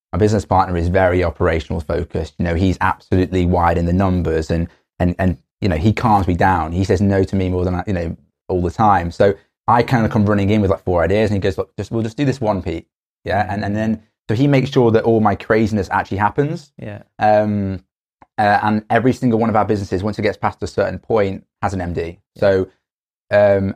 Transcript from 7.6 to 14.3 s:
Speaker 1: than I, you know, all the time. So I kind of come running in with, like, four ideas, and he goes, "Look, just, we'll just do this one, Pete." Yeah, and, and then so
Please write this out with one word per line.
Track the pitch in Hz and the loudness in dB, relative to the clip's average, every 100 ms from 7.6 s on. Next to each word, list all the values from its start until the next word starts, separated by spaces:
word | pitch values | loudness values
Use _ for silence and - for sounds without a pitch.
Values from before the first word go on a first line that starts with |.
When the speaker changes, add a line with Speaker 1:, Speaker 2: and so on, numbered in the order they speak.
| 90 | -2
Speaker 1:
than | 90 | -4
I, | 90 | -4
you | |
know, | 92 85 - _ _ - | -4 -6 -10 _ _ -6
all | 92 | -2
the | 87 | -2
time. | - 110 95 85 | 0 2 2 0
So | - 101 98 _ _ - | 2 2 2 _ _ 0
I | 120 | 2
kind | 120 120 110 | 2 0 0
of | |
come | 113 104 | 0 2
running | 104 98 | 2 2
in | 107 | 2
with, | 98 | 2
like, | 92 | 0
four | - 87 | 0 0
ideas, | 82 101 107 | 2 2 0
and | 101 | 0
he | |
goes, | 98 92 | -2 -4
"Look, | 95 - | -6 -10
just, | 101 | -8
we'll | 113 | -6
just | 110 - | -6 -4
do | 143 | -4
this | - | -2
one, | 107 98 | -2 -4
Pete." | 87 82 - _ _ _ | -4 -8 -10 _ _ _
Yeah, | 98 95 101 | -4 -4 -2
and, | 101 104 | -4 -4
and | 104 | -4
then | 110 110 _ _ | -2 -4 _ _
so | - | -4